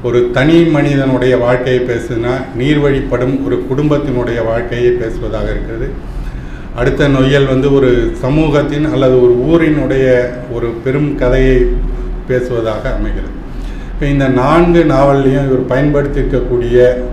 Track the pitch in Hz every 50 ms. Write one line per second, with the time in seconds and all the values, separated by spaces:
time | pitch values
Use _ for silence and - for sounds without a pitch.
0 | 117 123 117 123 120 - - 127 131 156 165 170 170 165 151 143 139 143 139 139
1 | 135 135 131 123 127 131 127 117 120 120 127 127 127 131 127 123 123 120 120 113
2 | 107 - 123 113 117 123 131 135 131 - - 117 123 143 151 147 143 143 135 131
3 | 127 - 131 120 127 135 139 127 139 120 120 120 - - 131 135 147 151 151 139
4 | - 135 127 120 120 113 117 117 113 110 113 117 113 113 120 120 123 123 123 120
5 | 117 113 110 - 110 110 107 107 104 107 107 110 107 110 117 113 135 - - -
6 | - - - - - - - - - - - - - - - 113 123 139 123 -
7 | - 139 139 131 135 135 143 139 139 135 131 131 139 143 139 139 127 127 120 120
8 | 113 110 - - - 127 139 156 160 147 143 147 143 139 139 147 151 151 - 131
9 | 135 127 127 127 123 123 120 123 127 147 165 165 160 156 151 143 131 127 135 135
10 | 131 131 127 123 123 - - - - - 120 117 117 117 113 - - 131 127 147
11 | 151 143 - - 127 123 120 131 131 131 127 123 120 123 - - - - - -
12 | - - - - - - 127 123 123 123 123 113 110 110 107 104 - 131 - 104
13 | 107 101 - 95 - - - - - - - - - - - - - - - -
14 | 156 143 139 139 139 131 123 123 127 143 156 170 175 175 170 170 165 151 135 131
15 | 139 139 139 139 135 131 135 139 139 135 131 127 127 - 127 131 143 147 143 143
16 | 143 139 - 143 127 123 139 127 120 - 127 120 117 117 120 123 123 123 123 123
17 | 120 -